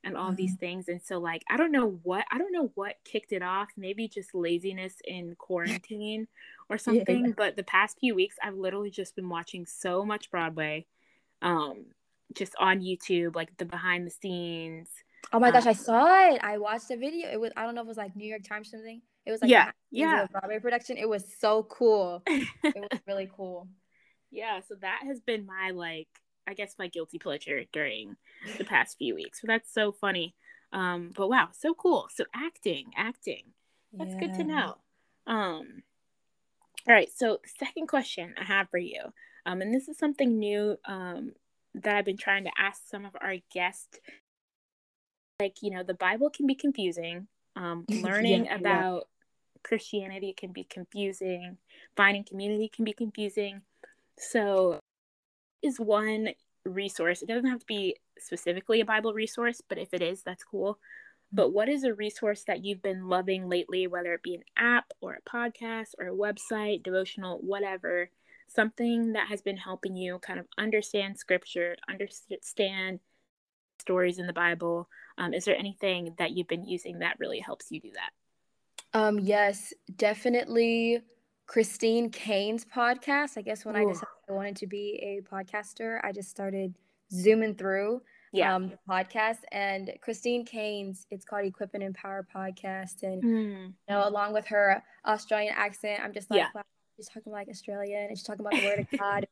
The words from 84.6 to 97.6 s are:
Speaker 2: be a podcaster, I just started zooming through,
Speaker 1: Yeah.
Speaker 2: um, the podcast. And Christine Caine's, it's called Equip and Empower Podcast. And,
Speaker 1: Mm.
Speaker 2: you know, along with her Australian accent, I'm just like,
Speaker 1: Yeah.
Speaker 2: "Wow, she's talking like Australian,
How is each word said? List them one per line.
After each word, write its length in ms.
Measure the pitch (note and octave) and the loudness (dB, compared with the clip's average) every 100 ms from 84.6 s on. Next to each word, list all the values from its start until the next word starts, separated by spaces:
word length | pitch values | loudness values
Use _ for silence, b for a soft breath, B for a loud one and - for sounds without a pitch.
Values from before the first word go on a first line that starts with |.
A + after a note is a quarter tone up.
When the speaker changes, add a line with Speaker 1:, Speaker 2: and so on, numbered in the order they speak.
| G3 | -8
Speaker 2:
be 320 | G3+ G#3 G#3 | -6 -6 -6
a 320 | G3+ G3+ F#3+ | -6 -8 -8
podcaster, 640 | G3 F#3 G#3 G#3 - A3+ A3+ | -10 -6 -8 -8 -8 -6 -4
I 80 | - | -4
just 180 | G3+ F#3+ | -4 -10
started 440 | - G3 G3 F#3+ F3+ _ _ _ | -6 -4 -2 -4 -8 _ _ _
zooming 420 | F#3 F#3 A3 A3 | 4 6 8 4
through, 480 | G#3+ F#3 F#3+ G#3 B3 _ b b | 0 -2 0 0 -2 _ b b
Speaker 1:
Yeah. 220 | F#3+ G3 | 2 4
Speaker 2:
um, 140 | F#3 F#3+ | 2 -2
the 100 | F#3+ - | -8 -4
podcast. 500 | F#3 F#3+ A3+ A3 A3+ - | -2 -2 0 0 0 -6
And 400 | G3+ G3+ G3 F#3+ - | -4 -2 -2 -6 -10
Christine 440 | - G#3+ A#3+ A#3+ | -8 -4 0 -2
Caine's, 640 | A#3 A3+ G#3+ G#3 G3 F#3+ - | -2 -6 -6 -4 -8 -10 -12
it's 140 | G3 | -14
called 200 | - G#3 | -8 -4
Equip 300 | G3+ F#3+ G3 | -4 -4 -8
and 80 | G3+ | -6
Empower 440 | G3 F#3+ G3 G3 F#3+ | -8 -8 -10 -10 -10
Podcast. 680 | F#3+ F#3+ F#3 G3 F#3+ F#3 - | -8 -10 -8 -10 -8 -10 -8
And, 200 | F#3+ F#3 | -6 0
Speaker 1:
Mm. 440 | A#3 A3+ G#3+ G3 F#3 | 2 2 0 -6 -12
Speaker 2:
you 80 | F#3 - | -16 -2
know, 200 | G3+ G3+ | 2 2
along 240 | G#3 G#3 | 2 0
with 140 | G#3+ G#3+ | 0 0
her 340 | G#3 G3+ G3 - b | 4 6 4 0 b
Australian 500 | - G#3+ - G#3+ G#3 | -2 -2 0 0 0
accent, 460 | - G#3 G3+ G#3 G#3 | 0 -2 -2 -6 -4
I'm 100 | G#3 | -6
just 180 | G#3 G3 | -8 2
like, 80 | G#3 | 4
Speaker 1:
Yeah. 120 | D#3+ | 4
Speaker 2:
"Wow, 80 | G#3 G3+ _ _ _ | -2 -16 _ _ _
she's 120 | G#3+ | -18
talking 240 | A3+ G#3+ | -16 -12
like 160 | G#3 G3 | -12 -12
Australian, 600 | G3+ | -14